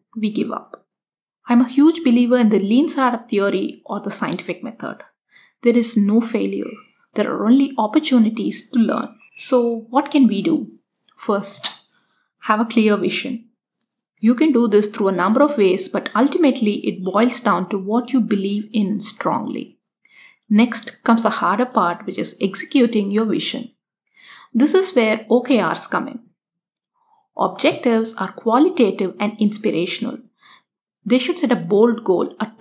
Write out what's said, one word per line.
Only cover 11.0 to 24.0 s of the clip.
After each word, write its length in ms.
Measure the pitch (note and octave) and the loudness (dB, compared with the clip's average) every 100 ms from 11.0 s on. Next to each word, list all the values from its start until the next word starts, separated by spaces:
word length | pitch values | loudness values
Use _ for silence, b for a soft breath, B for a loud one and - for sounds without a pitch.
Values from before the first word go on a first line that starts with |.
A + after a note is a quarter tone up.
| _ _ | _ _
First, 540 | - G3+ G3+ - - - _ _ _ _ _ _ - | -4 -4 -4 -8 -8 -10 _ _ _ _ _ _ -2
have 100 | G#3+ | 0
a 60 | A3+ | 0
clear 320 | A3+ G#3+ G3+ | 2 2 2
vision. 520 | F#3 - - - - _ _ _ _ _ _ _ | 0 -4 -6 -10 -12 _ _ _ _ _ _ _
You 160 | A3 B3 | 0 4
can 180 | D#4 | 4
do 140 | B3 A#3 | 4 4
this 180 | G#3 G#3 | 4 2
through 220 | - G3 | 0 -2
a 100 | F3+ | 0
number 180 | F#3 A3+ | 2 4
of 160 | D4 C#4+ | 2 4
ways, 300 | F#3+ F#3 - | 2 2 -4
but 200 | - - G#3 | -8 -4 0
ultimately 600 | C#4 F4+ D4 A#3+ G#3 G3+ G#3+ | 0 2 2 2 -2 -2 -4
it 160 | F3+ | -6
boils 380 | F#3 G3 A#3+ - | -4 0 0 0
down 280 | A#3 F3+ F3+ | -2 -2 -2
to 80 | G3+ | -6
what 360 | F#3+ A3+ A#3+ | -2 -4 0
you 80 | C4 | -2
believe 480 | G3+ G3 G3 G#3 G#3 | 0 -2 -2 -4 -4
in 280 | G#3 G3+ G#3 | -2 -2 -2
strongly. 800 | - - F3+ - - - - _ _ _ b b b b - | -6 -6 -4 -4 -6 -10 -12 _ _ _ b b b b 0
Next 540 | G#3+ B3 - - - | 2 2 0 -12 -6
comes 200 | - A3+ | 0 2
the 60 | A3+ - | 0 -2
harder 240 | F3 G3+ B3 | -2 -2 -2
part, 400 | A#3 F3 F3 - | 0 -2 -2 -8
which 120 | - | -8
is 200 | - - | -8 -4
executing 720 | G3 - - C#4 A#3 A3+ G3 | -6 -6 -2 2 2 0 -2
your 140 | G#3 A3 | -2 -2
vision. 460 | - - - A#3 _ _ _ | -2 -4 -8 -12 _ _ _